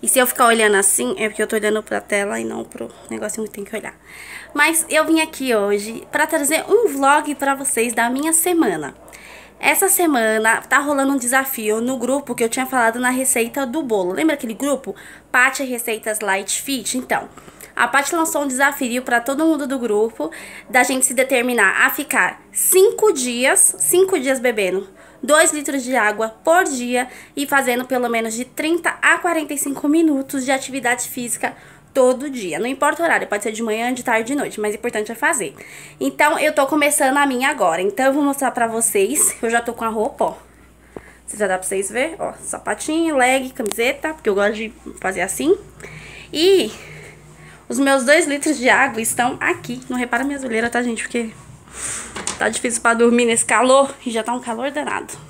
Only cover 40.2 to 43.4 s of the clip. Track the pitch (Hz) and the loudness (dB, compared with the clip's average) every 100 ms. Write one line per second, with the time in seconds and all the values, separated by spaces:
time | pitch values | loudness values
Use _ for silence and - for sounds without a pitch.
40.2 | 190 - - - - _ _ - - - | -4 -4 -18 -20 -20 _ _ -18 -18 -20
41.2 | - 214 202 185 185 190 196 220 294 330 | -16 -4 -2 -2 -2 -4 -4 -4 -4 -4
42.2 | - - - - - 208 - 311 330 294 | -8 -8 -12 -10 -6 -6 -2 0 0 2
43.2 | 247 262 | 2 2